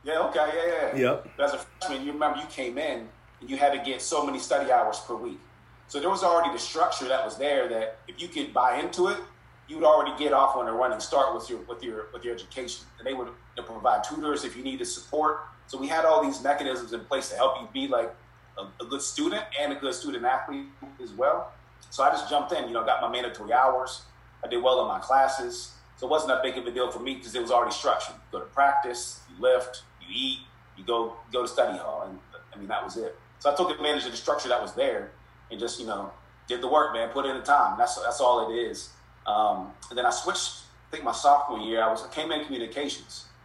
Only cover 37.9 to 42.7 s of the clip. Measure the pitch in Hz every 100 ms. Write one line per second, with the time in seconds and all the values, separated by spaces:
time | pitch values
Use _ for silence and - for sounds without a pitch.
37.9 | 110 113 120 123 120 110 117 113 98 -
38.9 | - - - - 107 104 95 - - -
39.9 | 120 123 - 175 - - - - - -
40.9 | 151 139 - 143 143 143 110 107 113 113
41.9 | - - 156 156 151 147 131 113